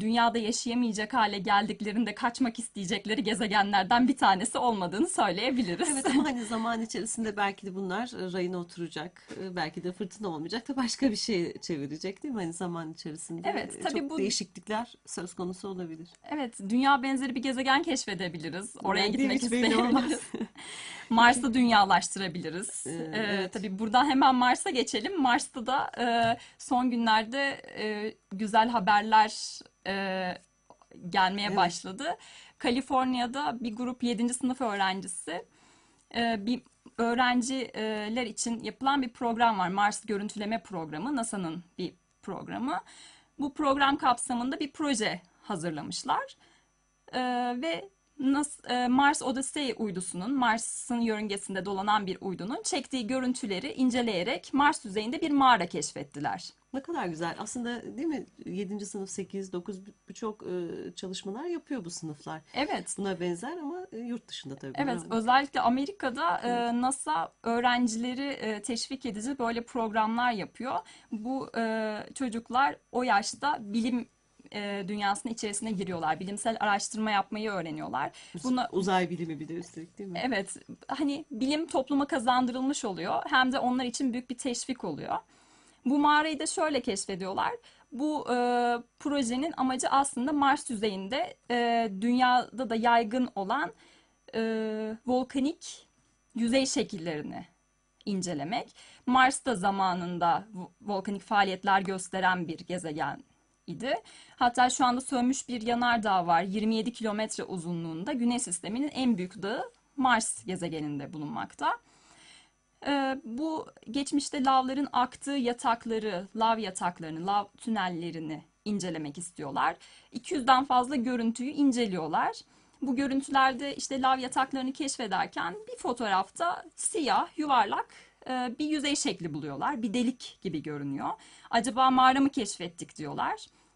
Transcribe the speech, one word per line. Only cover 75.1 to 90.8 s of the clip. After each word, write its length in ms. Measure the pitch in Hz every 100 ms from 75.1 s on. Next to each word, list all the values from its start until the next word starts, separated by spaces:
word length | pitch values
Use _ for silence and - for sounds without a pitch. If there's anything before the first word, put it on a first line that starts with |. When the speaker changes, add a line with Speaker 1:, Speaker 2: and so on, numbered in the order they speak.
| 202 233
Speaker 1:
içerisine 380 | 226 214 202 220
giriyorlar. 480 | 190 185 170 156 160
Bilimsel 360 | 190 202 226 220
araştırma 500 | 208 202 - 214 214
yapmayı 400 | 202 190 214 220
öğreniyorlar. 600 | 196 160 156 156 127 147 - -
Speaker 2:
Uz-, 100 | 170
Speaker 1:
Buna 240 | 254 254 -
Speaker 2:
uzay 380 | 190 190 185 170
bilimi 300 | 170 165 147
bir 80 | 156
de 60 |
üstelik, 440 | 170 170 160 170 -
değil 120 | 196
mi? 100 | 175 254
Speaker 1:
Evet, 300 | 202 196 - - 240 -
hani 360 | 269 285 285 -
bilim 360 | 220 262 302 330
topluma 400 | - 262 277 285
kazandırılmış 800 | 269 240 247 254 254 262 294
oluyor. 380 | 226 170 175 233 -
Hem 240 | 262 262
de 60 | 269
onlar 260 | 247 254
için 280 | 247 - 269
büyük 180 | 240 -
bir 80 | 247
teşvik 460 | 269 240 - 247
oluyor. 320 | 185 - - - - _ _ _ _ _
Bu 140 | 247 285
mağarayı 400 | 294 294 311 302
da 80 | 311
şöyle 340 | 381 311 269
keşfediyorlar. 720 | 247 196 - 185 190 202 - 480 - _ -
Bu, 340 | 233 302 294 -
e, 20 | 247 247 240 240 240 - -
projenin 560 | 285 285 233 254 320 -
amacı 320 | 262 254 -
aslında 440 | 269 277 240 262
Mars 380 | 294 277 277 -
yüzeyinde, 640 | 214